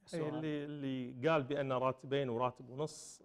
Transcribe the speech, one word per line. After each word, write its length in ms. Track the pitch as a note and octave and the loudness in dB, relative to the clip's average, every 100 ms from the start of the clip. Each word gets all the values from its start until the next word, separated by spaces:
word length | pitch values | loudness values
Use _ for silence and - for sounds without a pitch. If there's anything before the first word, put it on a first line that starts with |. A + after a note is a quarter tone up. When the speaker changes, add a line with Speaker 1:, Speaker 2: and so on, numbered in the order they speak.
| - | -8
Speaker 1:
السؤال؟ 300 | F3 D3+ D3+ | -4 -2 -2
Speaker 2:
اللي، 300 | D#3 D3+ C#3+ | -2 -2 -4
اللي 640 | D3 C#3 C3 B2 C3 C#3+ | -4 -2 -2 -4 0 4
قال 140 | D#3+ | 4
بأن 280 | C3 C#3+ C3+ | 4 0 2
راتبين 580 | B2+ C3 B2+ C#3 C#3 C3+ | 2 2 0 0 0 2
وراتب 400 | A#2 B2+ - B2+ | 2 0 -2 -8
ونص، 520 | B2+ D3+ - - - | -4 -4 -6 -14 -16